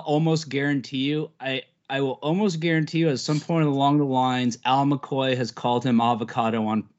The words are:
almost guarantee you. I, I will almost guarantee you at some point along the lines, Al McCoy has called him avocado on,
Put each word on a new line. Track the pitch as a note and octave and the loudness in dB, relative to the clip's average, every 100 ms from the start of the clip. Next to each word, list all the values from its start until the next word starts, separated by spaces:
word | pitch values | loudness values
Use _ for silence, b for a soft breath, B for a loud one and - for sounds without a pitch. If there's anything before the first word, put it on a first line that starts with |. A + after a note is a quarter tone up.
| D3+ | 2
almost | D3 E3 D#3+ D3+ | 2 2 0 -2
guarantee | C#3 C#3+ C#3+ - C3+ | -4 -2 -2 -4 -4
you. | C#3 D3+ D3+ - | -2 -2 -4 -8
I, | C3+ C3 - _ - | -8 -8 -8 _ -8
I | C3+ | -2
will | C3+ - | -2 -2
almost | D3 F3+ G#3+ E3 | -2 0 0 0
guarantee | E3+ D#3+ D3+ E3 | 0 0 0 0
you | E3 | 0
at | B2 | 0
some | - D3+ | -2 -2
point | - E3 D3+ | 0 0 2
along | C#3 C#3+ D3 | 2 4 4
the | C#3 | 2
lines, | C3 B2+ B2+ B2 A#2 B2 | 2 2 0 0 -2 0
Al | C3+ C#3 | 2 2
McCoy | C#3 - C3+ C3 B2+ | 0 -2 -2 0 0
has | A2+ | -2
called | - B2 B2 B2+ | -4 0 0 2
him | A#2 | 2
avocado | A#2 A#2 A2+ A#2+ A2+ A2+ G#2+ | 2 0 -2 -2 -2 0 -2
on, | G#2+ F2+ | -2 -4